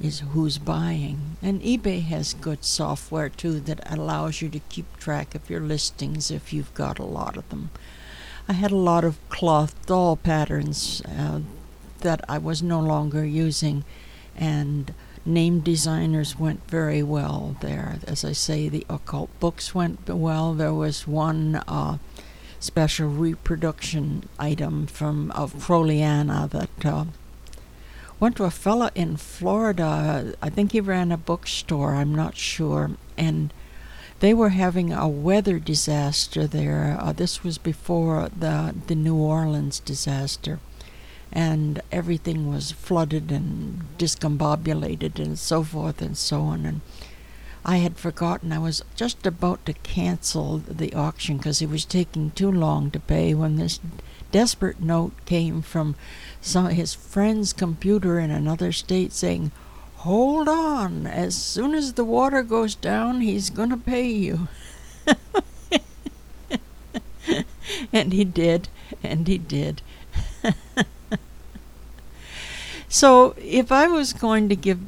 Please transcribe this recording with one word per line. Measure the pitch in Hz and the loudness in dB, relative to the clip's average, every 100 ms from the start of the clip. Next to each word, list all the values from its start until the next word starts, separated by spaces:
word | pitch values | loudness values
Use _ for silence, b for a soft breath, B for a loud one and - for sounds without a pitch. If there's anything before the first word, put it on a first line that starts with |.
is | 151 147 | -4 -4
who's | 143 156 156 143 | -2 0 0 -2
buying. | - 160 170 160 143 143 147 160 | -2 -2 0 -2 -4 -4 -6 -4
And | 190 196 | -2 -2
eBay | - 247 214 180 165 | 0 0 0 0 -2
has | 156 151 | -2 -4
good | - 160 147 | -4 -6 -4
software, | - - 156 - - 160 147 | -2 -2 -2 -2 -4 -4 -4
too, | - 170 156 | -4 -2 -2
that | 143 156 - | -2 -6 -4
allows | 156 156 156 156 151 | -4 -2 -2 -2 -4
you | 160 | -4
to | 151 - | -6 -8
keep | - 160 - | -10 -10 -8
track | - 147 147 147 | -4 -4 -4 -10
of | - | -6
your | 165 | -4
listings | 156 151 - - 143 156 147 | -2 -2 -2 -4 -6 -4 -4
if | 151 - | -6 -6
you've | 151 135 | -6 -6
got | - 139 - | -4 -4 -2
a | - | -6
lot | - - - | -6 -6 -8
of | - | -8
them. | 73 - B B B B B B B B | -8 -8 B B B B B B B B
I | |
had | 185 202 | 0 2
a | 196 | 4
lot | 180 170 | 4 4
of | 165 156 - | 4 0 -6
cloth | - 175 151 151 - - | -2 4 4 4 -2 0
doll | 185 175 160 | 4 4 4
patterns, | - 156 143 147 147 143 - - | 2 2 2 0 -2 -2 -4 -4
uh, | - 147 151 151 151 - - - - - | -6 -4 -2 -2 -6 -10 -16 -18 -18 -4
that | 175 160 - | 0 0 -2
I | 147 | -4
was | 156 160 | -2 -2
no | 170 165 | 0 2
longer | 156 151 151 147 156 | 2 2 2 0 0
using, | 156 160 147 151 143 - B B B B - | 2 2 2 0 0 -4 B B B B -4
and | 156 151 143 147 139 - B B - | 0 0 0 -2 -4 -10 B B 2
name | 165 165 175 | 4 6 4
designers | 160 165 160 160 160 156 147 - | 4 2 2 2 2 2 0 0
went | 156 185 - | 0 -2 -4
very | 165 156 151 | 0 2 2
well | 147 147 147 147 143 135 | 2 0 0 -2 -4 -6
there. | 147 147 - - - | -4 -4 -4 -6 -4
As | 147 | -4
I | 147 | -2
say, | 147 - 151 151 | -2 0 0 0
the | 151 - | -2 -4
occult | - - 143 160 - | -8 -6 -6 -6 -2
books | 170 - - | -2 0 -4
went | 185 170 - - | 0 0 -2 -4
well. | 175 160 156 165 | 0 0 2 0
There | 156 156 156 | 2 2 2
was | 151 147 - | 0 -2 -2
one, | 151 156 160 156 156 - | 0 2 2 2 0 -2
uh, | 151 147 151 - B B B B B | -2 -2 -4 -8 B B B B B
special | - - 156 - 151 | -4 2 2 2 0
reproduction | 147 165 160 - 160 165 156 - 156 147 147 - - | 2 0 0 -2 0 0 -2 -4 -2 -2 -4 -6 -6
item | 147 151 147 151 151 | -2 0 -2 -2 -4
from, | - 151 151 151 | -2 -2 0 -2
of | - 143 143 | -2 -4 -4
Crowleyana | - 175 160 151 151 147 147 - 147 | 2 4 6 4 4 4 2 0 0
that, | - - - 170 | -2 -4 -2 0
uh, | 151 160 - - - - B B B B B B B | 0 -2 -8 -16 -18 -16 B B B B B B B
went | 226 233 | 2 4
to | |
a | 185 | 0
fella | - 196 226 233 | 0 2 4 2
in | - 165 151 | 0 -2 -2
Florida. | - - 180 202 220 180 156 151 151 151 117 - | -8 -4 0 2 2 2 2 2 2 0 -2 -4
I | 151 | -4
think | 175 202 | 2 2
he | 226 | 2
ran | 196 185 175 | 2 2 2
a | 170 | 0
bookstore, | 165 170 - - - 156 143 139 | -2 -4 -2 -6 -2 0 2 2
I'm | 143 | 2
not | 151 156 - | 2 0 -2
sure, | - - 156 147 147 - - - | -6 -2 0 0 0 -4 -10 -2
and | 160 156 147 B B B B B B B | 0 2 -2 B B B B B B B
they | 196 | 6
were | 226 214 | 8 6
having | 185 180 175 170 | 6 4 2 0
a | 160 156 | 2 0
weather | 143 156 202 202 170 | 2 4 4 4 0
disaster | 156 151 - 147 143 151 - 156 151 | 2 0 2 2 2 0 -2 0 0
there. | 151 147 151 151 143 | 2 0 2 0 0
Uh, | - | -2
this | 156 175 - | 0 -2 -2
was | 175 160 | -6 -4
before | 170 156 - 170 165 156 - | -4 -4 -2 0 2 2 0
the, | - 160 151 160 - - | -2 0 0 -2 -4 -2
the | 165 | 0
New | 156 160 | 2 4
Orleans | 151 160 160 151 143 - | 2 2 2 0 -2 -4
disaster, | - - - 139 135 - - 156 - B B B B B B | -6 -4 -2 -2 -2 -4 -6 -6 -10 B B B B B B
and | - 165 156 151 151 - | 0 2 2 0 -2 -4
everything | 180 170 165 - 160 147 | -4 0 -2 0 -2 0
was | 143 143 | -2 -4
flooded | 156 - 175 156 156 156 | -8 0 2 2 0 0
and | 143 - - 214 180 156 - | -2 -2 -4 -6 -6 -8 -2
discombobulated | 165 - 156 147 151 151 160 156 151 160 156 156 | -2 0 0 2 2 2 0 0 -2 -2 -4 -2
and | 151 156 | -4 -2
so | - 165 | 0 2
forth | 156 156 160 147 | 2 -2 -4 -2
and | 156 151 | -4 -2
so | - 147 | 0 0
on. | 151 160 156 | 0 0 -2
And | 156 - B B B B B B B - | -4 -6 B B B B B B B 2
I | 180 | 4
had | 175 170 | 2 0
forgotten. | 170 - 170 175 165 | -6 -2 0 0 -2
I | 156 | -2
was | 160 160 - - | -2 -2 -6 -4
just | 240 - 190 | -4 0 -2
about | 170 180 180 - | 2 0 0 -4
to | |
cancel | 147 - 180 175 175 - 160 147 156 | -6 -2 0 0 0 -2 -2 -2 -2
the | - 160 160 | -4 -4 -2
auction | - 151 - - 139 | 0 -2 -2 -2 -2
'cause | 151 143 | 0 0
it | 156 | 0
was | 156 | -2
taking | - 180 175 160 151 | 0 2 2 0 -2
too | - 196 | 2 2
long | 185 156 151 143 | 4 4 4 0
to | 151 | -2
pay | - 156 165 | 2 4 4
when | 156 156 151 | 4 2 2
this | 165 - 165 - B B B | 0 -2 -8 -10 B B B
desperate | 196 240 - 185 - | 4 4 4 0 0
note | 160 165 165 - - | 2 2 2 -4 0
came | 175 165 165 | 2 2 0
from | 156 165 151 143 B B B B | -2 0 0 -2 B B B B
some, | - 185 180 | 0 2 4
his | 170 160 | 2 0
friend's | - - 196 208 220 202 | -4 -4 2 4 4 0
computer | - 180 165 190 208 185 170 | 0 -2 0 4 4 4 2
in | 160 | 2
another | 151 147 165 175 | 0 0 0 0
state | 165 - 185 185 | -2 0 0 0
saying, | - 180 175 156 B B B B - | 0 0 0 -2 B B B B -8
"Hold | 170 202 262 311 302 | 2 4 6 4 4
on, | 320 320 285 190 165 156 | 2 2 0 0 -2 -4
as | - 180 180 | -2 -2 -2
soon | - 175 262 | -4 -2 0
as | 311 277 | 2 0
the | 240 | 0
water | 226 233 269 269 | 2 4 4 4
goes | 233 226 220 - | 2 2 0 -2
down, | - 208 233 254 | -2 0 2 2
he's | 226 196 190 | 2 0 -2
gonna | - 233 254 | 0 0 0
pay | 240 247 247 | 0 0 2
you." | 214 175 165 175 | 0 0 0 -2
<laughs> | B B B B B - 285 - 403 - - - 302 - - - - - - - - - - - - - - - - - - B 392 254 | B B B B B 4 4 4 -2 -2 -8 0 0 0 -14 -14 -14 -18 -16 -6 -6 -6 -18 -12 -12 -12 -8 0 0 0 -8 B -8 0
And | 226 190 | 2 4
he | 190 | 4
did, | 196 170 170 170 - B B - | 4 4 4 4 0 B B -8
and | - 160 170 | -4 0 2
he | 190 | 2
did. | 165 139 147 151 - B B B B B | 0 -2 -2 -4 -10 B B B B B
<laughs> | 233 - - - - - - 208 - - - - - - - - - B B B B B B B B | 0 -2 -2 -2 -2 -2 -6 -6 -6 -16 -16 -16 -16 -18 -16 -16 -16 B B B B B B B B
So, | - 277 254 254 - | 8 12 12 12 6
if | - 220 240 | 0 2 6
I | 262 330 | 6 6
was | 330 269 | 6 2
going | - 226 220 208 | 0 2 4 4
to | 202 | 2
give | 196 180 | 2 0